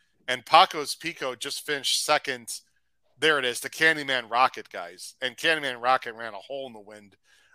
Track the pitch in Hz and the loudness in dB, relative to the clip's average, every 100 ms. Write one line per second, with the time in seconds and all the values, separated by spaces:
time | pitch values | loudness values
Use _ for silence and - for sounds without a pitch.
0 | _ _ - 127 - 160 185 165 139 - | _ _ -6 -6 6 6 6 2 -6 -8
1 | 160 156 139 120 143 - - 147 123 - | -8 -6 -8 -6 -8 -8 -6 -4 -2 0
2 | - 147 - 127 113 - - _ _ _ | 2 2 2 -6 -8 -14 -16 _ _ _
3 | _ _ 156 147 127 117 - - 160 156 | _ _ 2 2 0 -4 -8 2 2 2
4 | 139 131 113 117 127 - - 101 87 92 | 0 -2 0 4 4 2 -12 -12 -12 -14
5 | - - 127 117 160 156 143 123 120 127 | -18 -8 -8 -2 0 0 -2 -2 2 2
6 | 123 113 117 101 - 139 135 110 101 107 | 0 -10 -10 -12 -10 -10 -10 -14 -18 -20
7 | 104 _ _ _ _ | -20 _ _ _ _